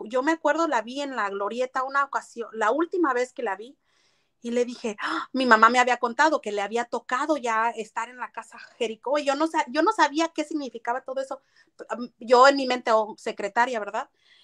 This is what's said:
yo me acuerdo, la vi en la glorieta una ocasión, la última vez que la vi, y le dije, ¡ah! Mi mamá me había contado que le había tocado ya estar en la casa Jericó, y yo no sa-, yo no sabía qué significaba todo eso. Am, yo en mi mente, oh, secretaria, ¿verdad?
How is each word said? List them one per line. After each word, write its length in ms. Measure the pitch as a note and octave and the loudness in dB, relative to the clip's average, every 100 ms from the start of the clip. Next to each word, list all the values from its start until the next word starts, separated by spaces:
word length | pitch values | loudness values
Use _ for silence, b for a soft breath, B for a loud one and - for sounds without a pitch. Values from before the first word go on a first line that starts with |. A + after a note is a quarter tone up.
yo 180 | G#3 B3+ | -6 -2
me 100 | C#4 | 0
acuerdo, 360 | E4 D4 D#4 E4 | 0 0 0 0
la 140 | A#3+ | -2
vi 200 | A3 C4+ | -4 -8
en 140 | C#4 B3 | -6 -4
la 120 | G3+ | -4
glorieta 520 | G3+ G3+ A#3 B3+ C4 | -4 -4 -4 -4 -4
una 220 | C4 C#4 | -2 -2
ocasión, 440 | C4+ A3+ - A#3 G3+ | -2 -4 -8 -12 -10
la 180 | G#3+ G#3+ | -2 0
última 420 | C#4 E4+ F#4 D4 | 2 0 0 0
vez 200 | A#3+ B3 | 0 -2
que 80 | - | -6
la 140 | A3 F#3+ | -6 -6
vi, 200 | A#3+ - _ _ _ _ _ _ | -10 -20 _ _ _ _ _ _
y 100 | A#3 | -4
le 120 | A#3+ | -2
dije, 320 | A#3+ A#3+ A3+ G#3 | -2 -4 -8 -6
¡ah! 280 | - D#4+ - | -6 -6 -4
Mi 120 | B3+ B3+ | 0 6
mamá 220 | A3 A3+ | 6 6
me 80 | B3 | 4
había 180 | B3 A#3 | 2 2
contado 420 | A#3+ A#3 D#4 C#4+ | -2 2 2 2
que 120 | G#3+ | -2
le 100 | G3+ | -6
había 220 | G3+ A3+ A#3+ | -4 -4 -4
tocado 500 | A#3+ - B3+ D4 C#4+ | -6 -4 -2 0 -2
ya 340 | A#3 A3 A#3 | 0 0 0
estar 380 | A3+ G#3+ A3+ A#3 | -4 -8 -8 -8
en 100 | B3 | -10
la 140 | A3 | -14
casa 260 | A#3 - A#3 - - | -14 -16 -18 -14 -6
Jericó, 400 | A3+ A3 A#3+ D4+ | -6 -6 -2 -2
y 60 | C#4 | 0
yo 80 | |
no 120 | C#4 D#4+ | 0 0
sa-, 180 | D#4+ B3 | 0 -2
yo 140 | D4 | 2
no 100 | F4 | 2
sabía 360 | G#4+ D4 D4 E4 | 4 2 2 -2
qué 160 | - | -2
significaba 580 | D4+ D#4 C4 A3+ A#3 B3+ | -6 -6 -8 -8 -6 -6
todo 180 | C4 C4 | -6 -8
eso. 220 | C4+ C4+ b b b - - | -8 -10 b b b -18 -10
Am, 200 | A3 B3 - | -8 -10 -8
yo 260 | A3+ B3 C#4 | 4 8 10
en 80 | C#4 | 8
mi 100 | B3+ | 2
mente, 260 | B3 A#3+ | -2 2
oh, 220 | A3 G#3+ A3 | 2 2 -6
secretaria, 600 | A#3 G3+ G3+ A#3 C4 A3+ | -8 -6 -2 0 0 0
¿verdad? 280 | G3 A3 D4 b b b | -6 -6 -8 b b b